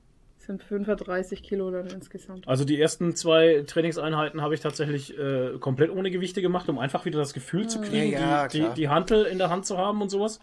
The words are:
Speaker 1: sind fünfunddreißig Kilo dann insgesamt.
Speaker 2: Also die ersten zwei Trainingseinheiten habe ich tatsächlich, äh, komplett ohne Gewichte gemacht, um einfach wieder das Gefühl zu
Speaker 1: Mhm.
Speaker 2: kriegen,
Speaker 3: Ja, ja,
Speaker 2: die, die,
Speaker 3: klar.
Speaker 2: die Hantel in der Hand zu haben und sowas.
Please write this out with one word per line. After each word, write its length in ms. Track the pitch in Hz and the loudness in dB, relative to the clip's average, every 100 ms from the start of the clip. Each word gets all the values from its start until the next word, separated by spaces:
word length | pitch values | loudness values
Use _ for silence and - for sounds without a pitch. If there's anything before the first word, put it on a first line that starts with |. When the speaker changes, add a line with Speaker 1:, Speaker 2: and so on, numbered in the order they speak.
| _ _ _ _ | _ _ _ _
Speaker 1:
sind 240 | - 190 | -12 -12
fünfunddreißig 800 | - 202 202 202 - 185 185 190 | -6 -4 -2 -4 -2 -4 -4 -8
Kilo 280 | - 196 185 | -6 -4 -2
dann 160 | 180 180 | -4 -8
insgesamt. 600 | 190 - 185 - 185 131 | -12 -14 -18 -16 -10 -2
Speaker 2:
Also 180 | 131 143 | 0 2
die 140 | 147 | 2
ersten 360 | 160 - 170 - | 2 2 -2 0
zwei 480 | 165 160 165 147 139 | 4 8 8 6 2
Trainingseinheiten 760 | 165 165 151 156 156 151 156 | 0 0 0 -2 -2 -2 -2
habe 120 | 147 | -2
ich 60 | 156 | -2
tatsächlich, 580 | 151 - 147 143 139 - | -2 -2 -2 -4 -6 -6
äh, 400 | 139 131 127 131 | -2 0 -2 -4
komplett 300 | 139 131 165 | -2 2 2
ohne 200 | 185 196 | 2 -2
Gewichte 300 | 180 180 202 | -2 -4 0
gemacht, 260 | 180 180 - | 0 0 0
um 80 | 131 | -2
einfach 280 | 135 175 180 | -2 -2 -2
wieder 120 | 151 | -2
das 140 | 135 | -2
Gefühl 340 | 135 - 170 226 | -6 -4 -2 -2
zu 120 | 220 | -4
Speaker 1:
Mhm. 40 | |
Speaker 2:
kriegen, 280 | 208 220 - | -2 0 0
Speaker 3:
Ja, 80 | - | 0
ja, 280 | - 147 139 | 2 2 2
Speaker 2:
die, 100 | 151 | 0
die, 60 | |
Speaker 3:
klar. 100 | 160 160 | 0 0
Speaker 2:
die 140 | 147 | 2
Hantel 360 | 160 185 214 190 | 2 4 4 4
in 120 | 185 | 0
der 120 | 175 | 0
Hand 160 | 180 185 | -2 -2
zu 120 | 180 | -2
haben 240 | 202 214 | 0 0
und 80 | 196 | -2
sowas. 300 | 196 220 - | 0 -2 -4